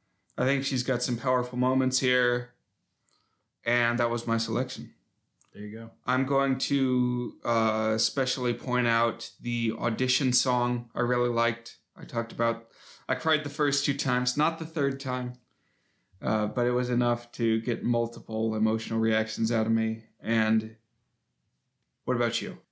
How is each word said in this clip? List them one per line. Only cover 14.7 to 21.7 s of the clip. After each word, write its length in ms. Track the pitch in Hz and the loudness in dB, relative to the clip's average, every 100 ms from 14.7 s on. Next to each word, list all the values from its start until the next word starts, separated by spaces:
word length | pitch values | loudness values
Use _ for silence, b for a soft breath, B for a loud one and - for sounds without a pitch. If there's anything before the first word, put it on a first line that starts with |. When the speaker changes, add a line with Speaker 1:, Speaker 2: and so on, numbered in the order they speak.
| - 139 131 | -2 -2 -2
Speaker 1:
time, 340 | 135 127 123 123 _ _ _ _ _ _ _ _ | -4 -4 -4 -8 _ _ _ _ _ _ _ _
uh, 260 | 131 110 107 | -2 0 0
but 180 | 107 120 | 0 0
it 60 | |
was 180 | 123 123 | 0 0
enough 420 | 123 123 120 - | 2 2 0 -4
to 280 | - 117 113 | -2 0 2
get 220 | 113 117 | 0 -2
multiple 720 | 110 120 117 117 - 110 113 110 | 0 2 0 -4 -8 -2 0 2
emotional 440 | 110 110 - 113 | 2 2 0 0
reactions 520 | 113 110 110 - 113 | 2 2 0 -2 0
out 160 | 117 110 | 2 2
of 40 | |
me. 320 | 113 113 110 - _ | 2 2 -2 -10 _
And 540 | 104 113 110 113 110 110 _ _ _ _ _ _ _ _ _ | -2 2 4 2 0 -8 _ _ _ _ _ _ _ _ _